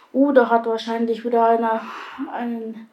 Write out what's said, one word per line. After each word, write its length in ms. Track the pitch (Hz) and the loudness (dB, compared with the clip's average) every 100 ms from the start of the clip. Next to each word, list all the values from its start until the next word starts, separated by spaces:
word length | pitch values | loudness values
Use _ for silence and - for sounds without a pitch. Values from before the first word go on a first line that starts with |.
| _ | _
Oder 380 | 254 285 254 233 | 2 4 6 6
hat 160 | 233 233 | 4 2
wahrscheinlich 580 | 226 226 226 233 220 | -4 -4 -4 -2 -2
wieder 220 | 240 233 226 | 0 2 4
einer 360 | 233 226 226 226 - - - 277 | 4 2 -2 -6 -14 -14 -12 -10
einen 560 | - 240 233 226 220 226 | -8 -6 -8 -10 -12 -18